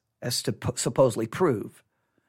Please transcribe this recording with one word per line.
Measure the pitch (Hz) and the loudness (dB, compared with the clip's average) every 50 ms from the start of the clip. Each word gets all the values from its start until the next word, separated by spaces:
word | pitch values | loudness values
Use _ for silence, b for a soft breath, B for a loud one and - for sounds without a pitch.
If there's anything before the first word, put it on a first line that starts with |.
| _ _ _ - | _ _ _ -10
as | - 123 123 - - | -8 -6 -4 -4 -4
to | 135 | -4
p-, | 107 - - - - | -6 -4 -4 -6 -4
supposedly | - - 147 120 - 135 123 - 120 113 | -4 -4 0 4 4 4 4 4 0 -4
prove | 117 - - 185 165 123 101 - - - - _ _ _ _ _ _ _ _ _ | -4 -2 0 2 2 2 0 -4 -10 -14 -20 _ _ _ _ _ _ _ _ _